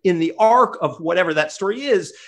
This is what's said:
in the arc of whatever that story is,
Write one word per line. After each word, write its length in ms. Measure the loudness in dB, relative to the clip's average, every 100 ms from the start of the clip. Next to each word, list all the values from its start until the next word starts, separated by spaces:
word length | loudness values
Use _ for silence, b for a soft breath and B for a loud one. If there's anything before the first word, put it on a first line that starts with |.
in 160 | -2 0
the 120 | -2 2
arc 400 | 4 4 2 0
of 180 | -6 -4
whatever 340 | -4 -2 0
that 180 | -2 -4
story 320 | -4 -6 -4
is, 300 | -2 -2 -2 -16